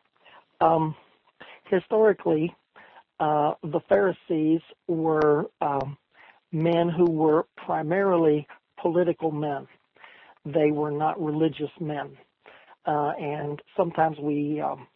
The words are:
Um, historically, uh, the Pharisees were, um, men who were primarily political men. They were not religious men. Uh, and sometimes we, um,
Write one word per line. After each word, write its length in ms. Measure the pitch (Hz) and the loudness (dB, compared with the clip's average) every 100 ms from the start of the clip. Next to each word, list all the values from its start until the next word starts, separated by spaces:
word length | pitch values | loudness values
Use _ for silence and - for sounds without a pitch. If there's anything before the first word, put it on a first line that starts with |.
| _ _ _ - _ - | _ _ _ -20 _ 0
Um, 340 | 165 160 160 - _ _ _ - - - | 2 2 0 -4 _ _ _ -20 -20 -16
historically, 920 | - 185 - 220 220 185 170 156 170 - _ - - - _ - | -2 -2 0 4 4 4 0 0 -2 -6 _ -20 -20 -20 _ -4
uh, 320 | 156 151 147 - | 0 0 0 -2
the 180 | 160 156 - | -6 -4 0
Pharisees 720 | 202 196 - - 160 156 165 - - - | 2 2 -2 -4 0 2 0 -2 -14 -6
were, 640 | 165 160 156 151 147 147 - | -2 0 2 4 2 0 -4
um, 360 | 151 139 135 143 _ _ - _ _ | -4 -4 -6 -10 _ _ -20 _ _
men 360 | 156 165 170 170 | -2 0 2 2
who 220 | 165 175 | 2 2
were 360 | 160 160 156 - - | 2 2 2 0 -8
primarily 920 | - 160 156 185 196 175 160 151 147 - _ - | -6 -4 -2 0 2 2 4 2 -2 -18 _ -6
political 500 | 175 170 170 160 160 | -2 0 0 0 -4
men. 360 | 151 151 139 131 _ _ _ - - - _ | -4 -4 -6 -10 _ _ _ -20 -20 -20 _
They 260 | 151 156 151 | -4 0 2
were 200 | 147 151 | 2 -2
not 320 | 147 156 202 | -2 -2 -2
religious 480 | 156 151 160 143 147 - | -4 0 -2 -2 -10 -8
men. 360 | 160 147 143 139 _ _ - - _ _ | -8 -8 -10 -14 _ _ -20 -20 _ _
Uh, 280 | - 151 147 196 | -4 -2 -2 -4
and 440 | 151 151 147 147 - - | -6 -6 -6 -10 -8 -4
sometimes 420 | 170 165 160 147 | -2 0 0 -2
we, 420 | 147 147 147 151 | -4 -2 -2 -4
um, 260 | 143 143 131 | -6 -8 -14